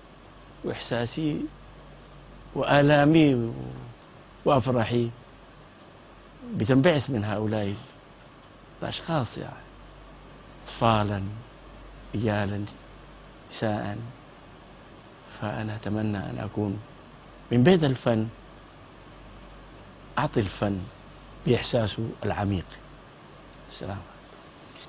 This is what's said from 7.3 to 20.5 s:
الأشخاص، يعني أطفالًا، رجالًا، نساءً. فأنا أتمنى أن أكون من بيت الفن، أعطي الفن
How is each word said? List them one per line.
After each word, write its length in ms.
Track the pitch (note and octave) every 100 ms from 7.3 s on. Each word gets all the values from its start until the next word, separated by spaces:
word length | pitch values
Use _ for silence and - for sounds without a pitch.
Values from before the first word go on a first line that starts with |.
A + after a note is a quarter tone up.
| G#2 A2 G#2+ G2+ G#2+ A#2+ - - - - - - - - -
الأشخاص، 560 | - - - D#3+ A2+ -
يعني 280 | - - - - - - - - - - - - -
أطفالًا، 580 | - A#2 A2 G#2 G2+ G2 G#2+ - - - - - - - G#2
رجالًا، 500 | A2 G#2 G2 G2+ G2+ - - - - - - - -
نساءً. 460 | - A2+ G#2+ G2+ G#2 A#2 - - - - - - - - - - - - -
فأنا 340 | G#2+ A#2+ G#2+ G#2+
أتمنى 420 | - G#2 G#2+ G#2
أن 200 | - B2
أكون 400 | G#2+ - G#2 G#2+ - - - - - - -
من 120 | A#2+
بيت 200 | C#3 F#3
الفن، 440 | D3 C3 - A2 A2 - - - - - - - - - - - - - - - - - - -
أعطي 200 | D3 B2
الفن 400 | G2